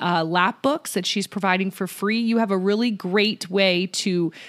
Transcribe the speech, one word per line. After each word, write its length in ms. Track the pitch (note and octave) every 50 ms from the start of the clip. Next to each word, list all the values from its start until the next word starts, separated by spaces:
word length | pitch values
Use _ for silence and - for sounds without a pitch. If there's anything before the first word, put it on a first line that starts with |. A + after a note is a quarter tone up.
uh, 240 | - F3 F3 E3 D#3+
lap 380 | D#3+ E3+ F3+ F3+ G3+ A#3+ - -
books 320 | - D4 - - - -
that 100 | G3+ F3+
she's 220 | - - G#3 F#3+
providing 440 | - - G#3 G3 F#3+ F#3 F#3 F#3+ F#3+
for 160 | F#3 - G3
free, 320 | F3 - - G3 G#3 A3 A3+
you 200 | A#3 A3+ A3+ A3+
have 120 | A3+ G3
a 60 | G3
really 340 | F#3+ F#3 G3 G#3 G#3+ A#3+ A#3+
great 600 | G#3+ F#3 - F#3 F3+ G#3+ G#3 A3 G#3+ - - E3+
way 360 | F#3 G3 G3 F#3+ F3+ F3 F#3 F3+
to 440 | - - - G3+ F3+ F3 E3+ D#3+ - - -